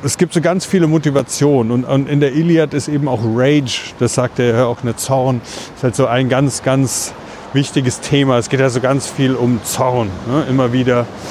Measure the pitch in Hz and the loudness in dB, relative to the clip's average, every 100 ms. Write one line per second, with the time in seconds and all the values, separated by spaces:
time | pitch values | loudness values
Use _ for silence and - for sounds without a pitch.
0 | 131 - 175 170 165 185 - 190 160 160 | -4 0 0 2 0 0 0 2 2 2
1 | 151 139 123 - 143 139 113 123 127 139 | 2 0 -2 0 2 4 2 0 0 0
2 | 135 143 143 135 170 165 151 151 - 147 | 0 2 2 2 2 2 2 -2 -2 -2
3 | 143 120 113 113 135 151 127 - - - | -2 -2 0 2 2 2 0 -6 -8 -2
4 | 120 - 123 - 120 113 120 117 120 110 | -2 0 -2 0 2 2 2 0 -4 -4
5 | - 135 131 123 - - - - 127 113 | -2 0 0 -2 -4 -14 -14 -4 -2 0
6 | 127 123 127 131 139 - 135 135 127 - | 0 2 2 2 0 0 0 2 0 -2
7 | - - - - - 135 139 151 123 - | -8 -12 -18 -18 -4 -2 0 0 -2 -2
8 | - 143 135 120 - 135 135 120 127 139 | 0 2 4 2 2 2 2 2 0 0
9 | - - 131 123 123 117 - - 131 123 | -2 0 0 2 2 0 -2 -2 0 0
10 | 104 90 117 143 127 135 123 127 123 120 | -2 -4 -4 -2 0 0 2 2 2 0
11 | 120 - - | 0 -8 -14